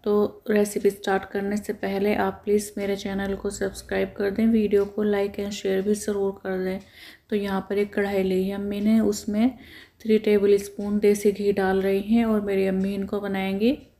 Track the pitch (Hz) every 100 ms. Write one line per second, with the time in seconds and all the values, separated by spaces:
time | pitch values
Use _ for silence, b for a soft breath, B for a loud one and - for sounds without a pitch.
0 | 214 208 208 - - 208 208 - 196 202
1 | - 190 - 202 202 208 202 208 196 196
2 | 202 208 190 196 - 208 208 - 202 202
3 | 196 196 196 196 202 202 196 196 - 190
4 | 190 - 202 196 226 226 208 202 202 -
5 | 214 202 202 202 202 202 196 190 196 208
6 | - 202 196 196 190 185 185 190 B B
7 | B B _ 214 202 190 190 202 202 208
8 | 202 196 190 185 190 202 202 202 208 220
9 | 208 208 - 208 240 254 B B B _
10 | 220 214 208 208 202 202 202 - 202 208
11 | 208 208 208 196 202 196 190 190 196 196
12 | 202 233 226 214 202 196 190 190 196 202
13 | 202 202 202 196 190 196 226 294 -